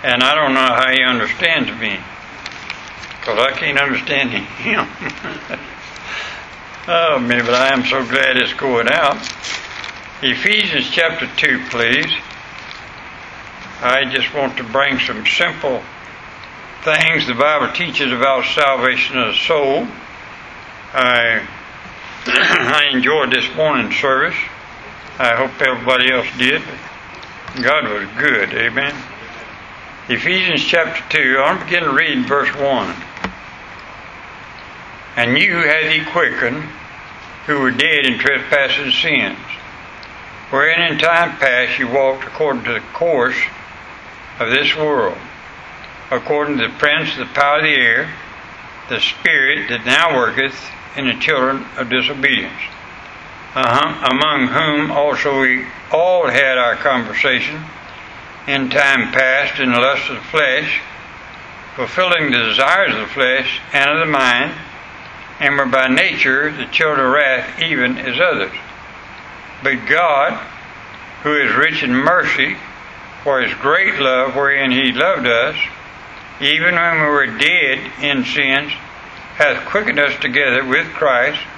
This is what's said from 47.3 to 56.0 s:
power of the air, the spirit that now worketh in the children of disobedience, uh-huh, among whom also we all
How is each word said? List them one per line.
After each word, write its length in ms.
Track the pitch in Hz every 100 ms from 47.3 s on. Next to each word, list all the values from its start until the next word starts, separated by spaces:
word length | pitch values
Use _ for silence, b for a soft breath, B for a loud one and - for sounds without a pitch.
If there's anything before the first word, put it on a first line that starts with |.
power 240 | - 143 147
of 60 |
the 100 | 156
air, 400 | 139 123 117 160 - - - - - - - -
the 100 | 120
spirit 720 | - - 175 151 135 156 151
that 160 | 120 113
now 280 | 139 170
worketh 560 | 139 117 120 135 - - - - -
in 100 | 135
the 80 | 113
children 500 | - 147 127 135 123 -
of 120 | 123
disobedience, 720 | 127 120 139 139 117 92 - - - - - - - - - - 135
uh-huh, 540 | 127 127 156 160 131
among 360 | 127 156 143 127
whom 420 | 127 156 147 151
also 480 | 143 147 127 147 139
we 260 | 131 127 127 - -
all 380 | 156